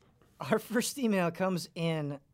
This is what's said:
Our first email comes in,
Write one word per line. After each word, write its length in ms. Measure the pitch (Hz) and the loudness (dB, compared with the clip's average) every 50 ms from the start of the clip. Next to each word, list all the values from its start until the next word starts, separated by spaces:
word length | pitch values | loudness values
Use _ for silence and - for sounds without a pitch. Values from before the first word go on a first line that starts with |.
| _ - _ _ _ _ _ - | _ -20 _ _ _ _ _ -10
Our 180 | 156 131 196 214 | -2 0 0 0
first 400 | - - 214 240 233 - - 285 | 0 0 0 0 0 0 -2 -2
email 320 | 262 226 208 190 180 170 | 0 2 2 4 2 2
comes 380 | 165 - 185 190 190 170 170 - - | 0 0 0 0 0 0 -2 -6 -6
in, 440 | 180 165 165 160 156 147 143 143 139 - _ | -2 -2 0 0 0 -2 -4 -6 -8 -12 _